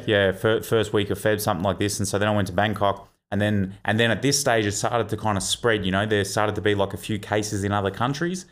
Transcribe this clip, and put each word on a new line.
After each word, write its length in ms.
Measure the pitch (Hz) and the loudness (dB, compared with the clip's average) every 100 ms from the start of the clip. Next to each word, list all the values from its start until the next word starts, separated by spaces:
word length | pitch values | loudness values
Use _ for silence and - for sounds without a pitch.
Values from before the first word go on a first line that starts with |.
| - | 2
yeah, 240 | 101 98 | 4 4
fir-, 320 | 92 110 110 | 2 2 0
first 280 | - 113 101 | 0 0 2
week 200 | 107 101 | 0 -2
of 80 | 95 | -2
Feb, 200 | 110 107 | 0 0
something 240 | 107 87 | 0 0
like 140 | 98 92 | 0 0
this. 220 | 101 - | -2 -2
And 80 | 98 | -2
so 100 | 101 | 0
then 100 | 104 | 2
I 80 | 104 | 0
went 120 | 90 | 0
to 60 | |
Bangkok. 540 | 87 107 98 101 - - _ - | 0 0 2 0 0 -8 _ -6
And 100 | 101 | 0
then, 360 | 104 104 92 101 - | 2 2 -2 -4 -2
and 140 | 107 | 2
then 100 | 117 | 2
at 140 | 98 | 2
this 160 | 135 143 | 2 2
stage, 260 | 131 113 104 | 2 2 2
it 60 | |
started 360 | 104 113 117 104 | -2 -2 0 -2
to 80 | 107 | -2
kinda 220 | 110 101 | 0 -2
spread, 460 | - - 120 107 95 | -2 0 2 2 2
you 60 | |
know, 140 | 95 107 | 0 2
there 180 | 104 98 | 0 0
started 300 | 110 107 104 | 0 0 0
to 60 | |
be, 120 | 104 | 0
like, 220 | 101 95 98 | 2 0 -4
a 20 | |
few 220 | - 104 | -6 -6
cases 440 | - 107 104 104 | -2 -2 -2 -4
in 80 | 98 | -2
other 200 | 101 98 | 0 -2
countries, 540 | 95 123 143 175 185 - | -2 -4 -2 -4 -6 -12